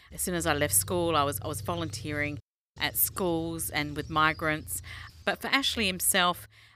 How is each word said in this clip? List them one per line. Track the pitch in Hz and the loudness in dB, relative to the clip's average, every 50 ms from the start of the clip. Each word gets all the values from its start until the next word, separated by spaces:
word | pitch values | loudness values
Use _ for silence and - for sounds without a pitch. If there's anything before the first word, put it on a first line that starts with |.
| - - - | -20 -16 -8
As | 165 | -4
soon | - 202 180 | -2 0 0
as | 170 160 | 0 2
I | 165 147 | 2 2
left | 143 147 147 - | 2 2 4 4
school, | - - - 185 175 170 170 160 | 2 2 2 0 2 2 4 4
I | 147 139 | 4 4
was, | 143 143 - | 2 0 -4
I | - 160 | -4 -6
was | 147 - | -6 -6
volunteering | - - 175 170 165 156 - - - 151 151 147 147 147 147 - - _ _ _ _ _ - - | -4 -4 -4 -2 -4 -4 -6 -8 -6 -4 -4 -2 -2 -4 -4 -8 -12 _ _ _ _ _ -6 -4
at | 147 143 - | -4 -2 0
schools | - - - - - 196 175 165 165 165 165 165 165 - - | 0 0 0 0 0 0 2 2 2 0 -2 -4 -4 -6 -4
and | - 151 147 147 147 151 | -2 -2 -2 -2 -4 -6
with | 147 - | -6 -2
migrants. | 160 156 156 156 156 - 170 156 151 156 - - - - - - - - - - - - - | 2 4 4 4 2 2 -2 -2 -2 -2 -4 -8 -8 -8 -8 -10 -14 -14 -14 -16 -14 -6 -2
But | 208 180 - | -2 -2 -2
for | - 226 | -2 2
Ashley | 247 269 269 - - 240 220 190 | 2 2 2 2 0 0 0 0
himself, | 185 175 - - - 190 175 180 170 - - - _ - - - _ | 0 0 0 2 4 6 4 4 2 0 -6 -18 _ -20 -20 -20 _